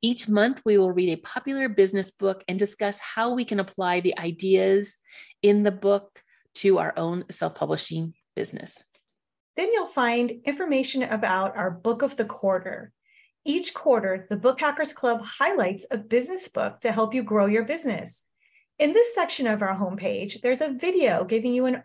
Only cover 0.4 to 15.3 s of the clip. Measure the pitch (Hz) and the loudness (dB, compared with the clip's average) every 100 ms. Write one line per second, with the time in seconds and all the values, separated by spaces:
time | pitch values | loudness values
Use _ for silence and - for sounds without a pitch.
0.4 | 233 262 226 202 185 180 180 165 - 254 | 4 2 2 4 4 2 0 -2 -6 -8
1.4 | 277 269 262 202 190 196 190 - 196 190 | -6 -4 -2 4 4 4 -4 -2 -2 -2
2.4 | - 190 202 - 202 - - 226 240 247 | -6 -2 -2 0 -4 -4 -8 -4 -2 -2
3.4 | 240 208 190 - 180 180 175 - 170 170 | -2 -2 -4 -2 0 2 0 -2 -6 -4
4.4 | 190 190 190 196 202 - _ - - - | 2 4 6 2 2 -6 _ -20 -20 2
5.4 | 202 208 208 190 196 202 202 _ _ _ | 4 6 4 2 2 2 0 _ _ _
6.4 | _ - 196 175 160 170 165 175 - - | _ 0 4 4 2 -2 -4 -4 -4 -4
7.4 | 160 - 156 160 - 160 165 - _ - | -4 -4 -4 -2 -4 -6 -6 -10 _ -8
8.4 | - - - - - _ _ _ _ _ | -8 -8 -10 -10 -10 _ _ _ _ _
9.4 | _ 311 392 453 339 277 240 240 240 233 | _ -4 0 0 0 0 0 2 -2 -2
10.4 | 285 285 359 269 262 269 247 220 226 185 | -6 -4 0 0 0 -2 -2 -2 0 0
11.4 | 196 202 185 175 226 233 277 277 214 - | -2 -4 -6 -4 -4 -2 -2 -2 -8 -2
12.4 | 196 185 185 - - _ _ _ _ _ | -2 -2 -4 -12 -14 _ _ _ _ _
13.4 | 294 339 - - 294 226 196 190 - 196 | -4 -4 -4 -2 2 2 2 -4 -6 0
14.4 | 247 254 294 285 - - 240 226 214 | 0 2 -2 0 -4 -2 -2 -2 -6